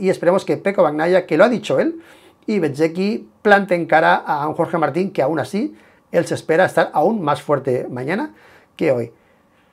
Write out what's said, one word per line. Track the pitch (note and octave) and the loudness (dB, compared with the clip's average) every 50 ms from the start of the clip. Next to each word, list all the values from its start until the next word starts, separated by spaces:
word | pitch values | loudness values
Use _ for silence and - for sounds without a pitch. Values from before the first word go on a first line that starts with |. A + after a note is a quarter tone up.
y | F#3 F#3+ | 0 0
esperemos | F3 - - E3+ F#3 F#3 - | 0 2 2 2 2 2 0
que | - D3 | -2 -4
Pecco | - - G3 G3 G3+ | -2 -2 -2 2 2
Bagnaia, | F3 D3+ D3 D3+ D#3+ F3 F#3 F3+ F3+ | 2 2 2 0 0 2 2 2 2
que | - D#3+ | 2 4
lo | D#3 G3+ | 4 4
ha | A#3+ | 4
dicho | A#3+ D#3+ - - C3+ D3 | 4 -2 -2 -2 0 0
él, | A3+ E4 E4 - - - - - - - _ _ - | 0 0 -2 -6 -14 -20 -20 -20 -20 -20 _ _ -6
y | - G#3+ G3 | -4 -2 -2
Bezzecchi | D#3+ C#3+ B2+ C#3+ D#3+ D#3+ E3 F#3 F#3+ G#3 A#3 A#3+ - - _ _ | -2 -2 0 0 -2 -2 0 -2 -2 -2 -4 -6 -10 -14 _ _
planten | - G#3+ G3+ G3+ G3 F#3 F3+ F3 E3 | 2 4 4 4 4 0 -2 -2 0
cara | D#3 D#3+ D#3+ D#3+ E3+ F#3 | 2 2 4 4 4 2
a | F#3+ - - D#3 C#3+ D3 D#3 | 2 0 -4 -4 -4 -4 -4
un | D3 | -2
Jorge | - E3 D#3 - E3 | -4 -4 -2 0 -2
Martín, | D3+ C#3 C3+ F3 G3 F#3 | -2 -2 -2 -2 -4 -4
que | - D#3+ | -2 -2
aún | C3+ C#3 E3 C#3+ | -2 0 0 -4
así, | A#2+ - - G3+ C#4 D4+ - - - _ _ _ _ - | -4 -4 -4 -6 -6 -6 -8 -12 -20 _ _ _ _ -2
él | - E3+ D#3+ | -2 -2 0
se | - D#3+ | 0 -6
espera | - - - D#3 E3+ F#3 | -6 -2 0 2 2 2
estar | - - - - - | 2 2 0 0 0
aún | - D#3 D3+ G3 A#3 G#3 | 0 0 0 0 0 -2
más | E3 D3 D3 - | -2 -2 -4 -4
fuerte | - - D3 C3 C3 C3 B2 C3 - - | -2 -2 -2 0 0 -2 -2 -2 -4 -6
mañana | - B2 B2+ D3 F#3 A3+ D4+ D4+ - - - - - - _ _ _ | -8 -8 -6 -4 -4 -4 -6 -8 -10 -20 -20 -20 -20 -20 _ _ _
que | - - D3 | -2 0 0
hoy. | C3 A#2+ A#2 A#2 - _ _ _ _ _ _ _ _ _ _ _ | 0 0 -2 -8 -12 _ _ _ _ _ _ _ _ _ _ _